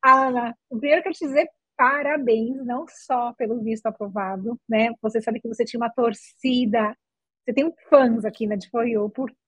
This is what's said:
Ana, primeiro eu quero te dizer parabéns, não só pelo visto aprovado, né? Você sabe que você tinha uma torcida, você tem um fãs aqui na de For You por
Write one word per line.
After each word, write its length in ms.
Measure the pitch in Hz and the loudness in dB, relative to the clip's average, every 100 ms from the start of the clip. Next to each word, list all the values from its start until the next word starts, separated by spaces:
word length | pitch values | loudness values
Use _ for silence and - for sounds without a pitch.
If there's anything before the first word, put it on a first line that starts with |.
Ana, 540 | 269 262 269 247 240 233 _ | 6 6 4 0 -4 -8 _
primeiro 300 | 233 285 320 | -6 0 2
eu 20 | |
quero 120 | 381 | 0
te 120 | 320 302 | -6 -2
dizer 240 | 277 349 _ _ - | 0 0 _ _ 0
parabéns, 880 | 254 277 285 302 240 226 226 269 | 2 2 -2 -2 0 0 0 -6
não 220 | 247 233 330 | -6 -8 -8
só 460 | - - 254 240 | -18 -4 -2 -2
pelo 280 | 240 226 240 | -4 -4 -4
visto 220 | 220 220 | -4 -4
aprovado, 760 | 220 214 202 202 190 190 202 240 - | -6 -8 -8 -6 -6 -6 -6 -8 -2
né? 220 | 220 226 226 | 0 0 -2
Você 180 | 220 220 | -4 -2
sabe 180 | 220 214 | -4 -6
que 100 | 226 | -8
você 180 | 226 233 | -4 -4
tinha 120 | 233 | -2
uma 140 | 233 | -4
torcida, 1040 | 233 233 220 - _ 262 247 240 226 214 - _ _ _ _ | 0 -2 -2 -14 _ -2 0 2 2 0 -4 _ _ _ _
você 80 | - | -4
tem 140 | 269 311 | 0 -2
um 80 | - - | -4 6
fãs 340 | 285 254 226 | 6 8 2
aqui 220 | 208 208 220 | -4 -4 -4
na 100 | 208 | -4
de 140 | - | -4
For 180 | 240 233 | -4 -2
You 220 | 220 208 | 0 -2
por 200 | 226 262 _ | -4 -10 _